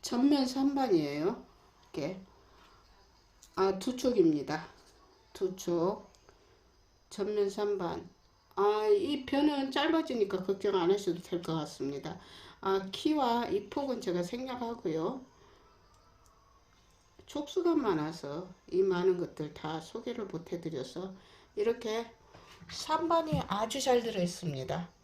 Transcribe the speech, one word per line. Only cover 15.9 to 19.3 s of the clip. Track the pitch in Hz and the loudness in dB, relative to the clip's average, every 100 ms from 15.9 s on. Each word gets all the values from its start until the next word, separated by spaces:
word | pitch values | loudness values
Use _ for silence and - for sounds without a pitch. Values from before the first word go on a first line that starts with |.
| - - _ - _ _ _ _ _ _ _ _ - - | -20 -20 _ -20 _ _ _ _ _ _ _ _ -20 -10
촉수가 | 294 302 - 339 320 | -8 -4 0 2 2
많아서 | 240 165 151 165 147 147 185 - - | 2 0 0 -6 -8 -8 -10 -16 -4
이 | 180 | 2
많은 | 190 175 185 175 | 4 4 4 4
것들 | 165 | -2